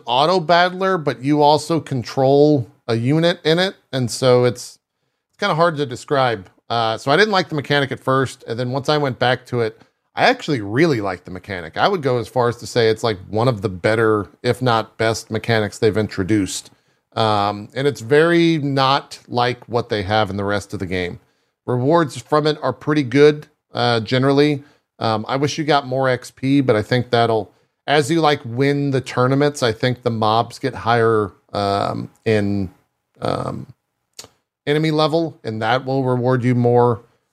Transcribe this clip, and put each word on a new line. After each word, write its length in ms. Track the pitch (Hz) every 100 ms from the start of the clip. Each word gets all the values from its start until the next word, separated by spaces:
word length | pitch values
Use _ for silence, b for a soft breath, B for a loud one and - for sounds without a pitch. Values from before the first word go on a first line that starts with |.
| -
auto 340 | 123 160 185
battler, 580 | 156 170 180 185 190 185
but 240 | 139 120
you 200 | 135 147
also 380 | 147 151 147 165
control 880 | - 135 110 - 131 139 151 147 117 _ -
a 80 | 113
unit 420 | 123 156 170 170
in 140 | 151 165
it, 180 | 190 - _
and 180 | 131 117
so 340 | - 127 123
it's, 340 | 123 123 - - _ _ _ _ _
it's 80 | -
kinda 160 | 208
hard 220 | 156 175 143
to 100 | 135
describe. 600 | 120 - 143 127 107 87 _ -
Uh, 280 | 117 110 110
so 120 | 139
I 60 | 160
didn't 160 | 214
like 160 | 190 -
the 40 |
mechanic 380 | 151 - 143 135
at 80 | 127
first, 420 | - 131 127 - -
and 100 | 117
then 140 | 123
once 160 | 135 139
I 100 | 151
went 200 | 139 120
back 280 | 123 127 -
to 140 | 120
it, 200 | 110 - _ _ _ -
I 80 |
actually 360 | 185 262 - 131
really 400 | 101 117 170 120
liked 240 | 101 90
the 60 | -
mechanic. 460 | 92 - 92 80 98
I 100 | 160
would 140 | 196
go 160 | 131 123
as 80 | 107
far 220 | 127 120
as 80 | 113
to 100 | 104
say 220 | 123 113
it's, 160 | 110
like, 140 | 113 98 95
one 200 | 104 127
of 120 | 107
the 60 | 101
better, 600 | 92 110 113 110 107 95 _
if 180 | 123 113
not 340 | 127 113 107 -
best, 320 | 113 110 -
mechanics 480 | 113 - 110 104 -
they've 180 | 110 95
introduced. 760 | 101 - 90 107 92 - - _ _ _ _ 113
Um, 520 | 110 104 101 104 104
and 140 | 120 143
it's 120 | -
very 560 | 113 147 165 170 165 160
not 600 | 139 135 131 143 - - -
like 380 | 120 120 123 -
what 200 | 117 110
they 140 | 107
have 260 | 95 107 104
in 60 | 101
the 80 |
rest 280 | 101 101 -
of 60 | 98
the 80 | 92
game. 320 | 92 90 - _ _ _ _ -
Rewards 500 | 123 131 170 147 123
from 300 | - 151 151
it 100 | 147
are 100 | 131
pretty 300 | 123 - 151
good, 460 | 127 135 147 151 - _ _
uh, 260 | 120 120 117
generally. 640 | 107 127 139 139 147 143 b b b -
Um, 240 | 113 107 110
I 60 | 135
wish 220 | 147 -
you 60 |
got 220 | 147 143 127
more 200 | 131 131
X 220 | 123 -
P, 300 | - 135 139
but 160 | 131 127
I 60 |
think 280 | - 127 -
that'll, 420 | 117 117 110 95 _ _ _ -
as 240 | 147 139
you, 80 | 165
like, 200 | 151 147
win 480 | 120 117 139 143 143
the 80 | 131
tournaments, 600 | 131 - 127 135 147 143
I 120 | 120
think 300 | 110 127 123
the 80 | 120
mobs 500 | 113 107 113 113 -
get 120 | 131
higher, 580 | 92 104 120 113 110 101 - _
um, 580 | 101 101 101 82 57 - _
in, 460 | 117 107 101 101 90 - _ _ _ -
um, 460 | 67 50 50 - - - _ _ _ - - _ _ _ 139
enemy 260 | 151 160
level, 460 | 151 156 165 160 131
and 180 | 117 110
that 220 | 113 131
will 200 | 131 135
reward 400 | 127 123 123 127
you 100 | 123
more 460 | 123 120 120 120 113 - _ _